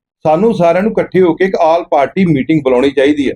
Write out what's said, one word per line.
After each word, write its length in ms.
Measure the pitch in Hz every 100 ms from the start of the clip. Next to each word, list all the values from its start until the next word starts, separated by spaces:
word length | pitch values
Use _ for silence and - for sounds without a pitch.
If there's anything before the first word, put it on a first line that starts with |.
| _ _
ਸਾਨੂੰ 300 | 156 156 226
ਸਾਰਿਆਂ 300 | 214 170 175
ਨੂੰ 80 | 214
ਇਕੱਠੇ 300 | - - 175
ਹੋ 120 | 180 -
ਕੇ 100 | 190
ਇੱਕ 100 | -
all 260 | 160 170
party 420 | 170 151 135 185 185
meeting 320 | 143 123 160
ਬੁਲਾਉਣੀ 280 | 135 123 139
ਚਾਹੀਦੀ 380 | 135 139 147
ਹੈ। 40 | 127